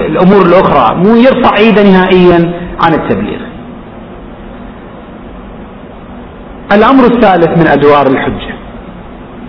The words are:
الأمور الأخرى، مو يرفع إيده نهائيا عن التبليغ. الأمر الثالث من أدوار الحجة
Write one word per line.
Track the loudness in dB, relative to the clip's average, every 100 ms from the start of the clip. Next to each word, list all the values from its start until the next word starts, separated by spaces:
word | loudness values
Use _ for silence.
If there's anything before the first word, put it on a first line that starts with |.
| 0
الأمور | 2 4 4
الأخرى، | 4 4 4 2 0 2
مو | 2 4
يرفع | 4 4 0 2
إيده | 2 4
نهائيا | 4 4 4 4 4 4 0 -4 -10 -2
عن | 0
التبليغ. | 0 -2 -4 -4 -8 -12 -16 -18 -18 -18 -18 -18 -18 -18 -18 -18 -18 -18 -18 -18 -20 -20 -18 -18 -18 -18 -18 -18 -20 -20 -20 -18 -18 -18 -20 -20 -14 0
الأمر | 2 4 4 4
الثالث | 2 2 2 2 2
من | 2
أدوار | 2 4 4 2
الحجة | 0 -4 -6 -10 -14 -16 -18 -18 -18 -18 -20 -20 -18